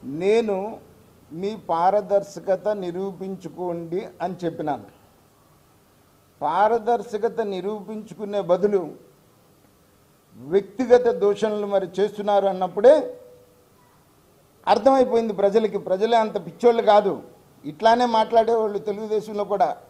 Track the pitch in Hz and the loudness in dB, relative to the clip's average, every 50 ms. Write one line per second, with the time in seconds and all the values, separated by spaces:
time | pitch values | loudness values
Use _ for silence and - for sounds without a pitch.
0 | - 123 139 156 175 196 220 226 233 214 196 185 196 214 233 - - - - _ | -12 -10 -8 -4 0 2 2 2 2 0 -4 -4 -4 -8 -12 -14 -18 -20 -20 _
1 | _ _ _ _ _ _ 143 165 190 202 220 196 - - 165 165 170 185 190 208 | _ _ _ _ _ _ -12 -8 -8 -8 -8 -8 -6 -4 -2 2 2 2 2 2
2 | 202 180 202 202 196 - - 170 156 175 190 180 185 208 214 208 185 175 170 180 | 0 2 0 0 0 -2 -14 -12 -2 -2 -2 -2 0 -4 -4 -2 -6 -6 -6 -6
3 | 190 196 185 165 190 190 190 185 - 165 147 151 180 180 170 170 170 165 165 190 | -6 -6 -8 -10 -10 -10 -10 -12 -12 -16 -10 -8 -6 -6 -6 -6 -8 -6 -8 -8
4 | 226 - - - - 185 185 - 180 165 - - 165 151 139 117 107 - - _ | -8 -8 -12 -10 -8 -8 -8 -6 -6 -8 -6 -6 -6 -6 -6 -6 -8 -18 -20 _
5 | _ _ _ _ _ _ _ _ _ _ _ _ _ _ _ _ _ _ _ _ | _ _ _ _ _ _ _ _ _ _ _ _ _ _ _ _ _ _ _ _
6 | _ _ _ _ _ _ _ _ 143 147 160 180 202 214 233 233 208 220 240 226 | _ _ _ _ _ _ _ _ -6 -4 0 2 2 2 2 0 0 0 -2 -2
7 | 202 - 214 214 202 233 - 226 226 202 196 185 175 202 220 214 190 185 220 214 | -2 -6 -8 -4 -4 -4 -4 -4 -6 -4 -6 -6 -6 -6 -8 -8 -10 -12 -12 -14
8 | 208 - - 170 214 202 208 202 190 165 175 185 180 208 208 190 170 147 - - | -14 -14 -14 -12 -10 -6 -4 -6 0 0 0 2 2 2 0 0 -2 -2 -12 -18
9 | - _ _ _ _ _ _ _ _ _ _ _ _ _ _ _ _ _ _ _ | -20 _ _ _ _ _ _ _ _ _ _ _ _ _ _ _ _ _ _ _
10 | _ _ _ _ _ _ _ 107 123 139 165 196 196 - - - 254 226 240 240 | _ _ _ _ _ _ _ -20 -10 0 0 0 0 0 -6 -6 2 4 4 6
11 | - 190 170 180 196 202 202 202 226 220 214 208 208 202 202 190 190 175 175 190 | 6 4 0 2 0 0 0 0 -2 -2 -2 -4 -4 -2 -2 -2 -2 -2 -2 -2
12 | 196 208 202 - 202 208 202 202 196 196 190 185 185 180 - 208 202 247 311 311 | -2 -2 -2 -4 -2 2 2 2 2 2 0 -2 -4 -4 -4 4 6 8 8 8
13 | - - - - - - - - _ _ _ _ _ _ _ _ _ _ _ _ | 4 -4 -10 -14 -20 -20 -20 -20 _ _ _ _ _ _ _ _ _ _ _ _
14 | _ _ _ _ _ _ _ _ _ _ _ _ - 170 202 220 214 269 269 269 | _ _ _ _ _ _ _ _ _ _ _ _ 0 2 2 4 4 4 4 4
15 | 254 - 233 226 226 226 208 180 196 202 196 226 220 208 190 202 170 - 185 190 | 4 2 2 0 0 -2 -2 0 0 2 2 2 0 0 -4 -6 -4 -4 -2 -2
16 | 208 226 233 226 220 214 180 202 170 165 - - - 240 233 226 214 208 208 208 | 0 2 2 2 2 0 -4 -8 -8 -10 -10 2 4 4 4 4 4 6 6 6
17 | 196 196 160 120 - - - _ _ _ _ _ - 139 156 - 208 220 233 240 | 6 2 -4 -4 -8 -16 -20 _ _ _ _ _ -16 -16 -12 0 4 4 4 4
18 | 247 240 226 220 220 220 226 226 226 226 233 226 220 214 208 202 - 208 202 202 | 2 2 2 0 0 4 2 2 2 4 0 0 0 -2 -4 -6 -6 -6 -8 -8
19 | 220 214 214 214 - - 214 208 208 175 208 190 180 156 - - - - | -6 -4 -4 -4 -4 -6 -6 -6 -4 -4 0 0 0 0 -2 -8 -14 -20